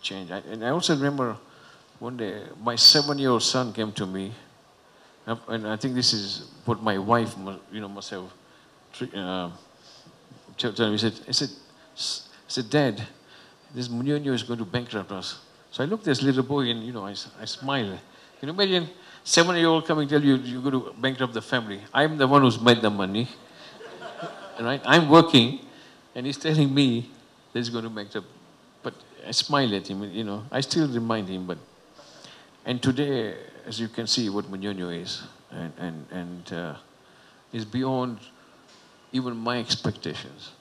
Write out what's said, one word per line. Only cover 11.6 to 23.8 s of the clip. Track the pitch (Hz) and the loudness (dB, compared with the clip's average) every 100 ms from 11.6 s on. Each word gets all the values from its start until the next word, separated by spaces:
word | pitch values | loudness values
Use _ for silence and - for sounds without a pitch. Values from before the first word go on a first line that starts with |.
| - - - | -20 -20 -20
s-, | - - - - | -10 -6 -8 -12
I | - - | -20 -8
said, | - 113 | -6 0
"Dad, | 143 139 104 107 - - - - - _ | 4 4 0 -8 -14 -20 -20 -20 -20 _
this | 131 123 | -8 -6
Munyonyo | 117 135 147 143 | -2 0 0 0
is | 123 | -2
going | 107 117 | -2 -6
to | |
bankrupt | 104 123 120 107 90 | -2 -4 -4 -6 -6
us." | 98 92 - - - _ | -8 -8 -12 -18 -20 _
So | - | -4
I | 139 | -2
looked | 220 | -2
at | 185 | 0
this | 131 | 2
little | 135 131 | 2 2
boy | 123 143 123 | 2 0 0
and, | 117 | -2
you | 113 | -6
know, | 120 | -8
I | 98 | -8
s-, | 98 - - | -10 -12 -12
I | |
smiled. | 107 - 135 139 104 92 - - - - | -12 -8 -4 -2 -2 -6 -14 -20 -20 -12
Can | 135 | -8
you | |
imagine | 180 196 185 160 - - - | -2 2 2 -2 -10 -20 -18
seven-year-old | - - 170 175 165 160 | 2 4 6 6 6 4
coming | 156 156 143 | 2 0 4
tell | 147 | 4
you, | 147 131 | 6 4
"You're | 123 123 | 2 -4
going | 131 131 | 0 -2
to | - - | -2 -4
bankrupt | 131 131 127 | -4 0 -2
the | 117 | -4
family"? | - 127 110 98 104 | -2 -4 -4 -10 -4
I'm | 123 151 156 | 2 2 4
the | 131 | 6
one | 143 | 8
who's | 131 110 | 8 6
made | 117 117 | 6 6
the | 107 | 4
money, | 101 95 101 123 - - - - - | 0 -2 -2 -4 -8 -20 -20 -20 -18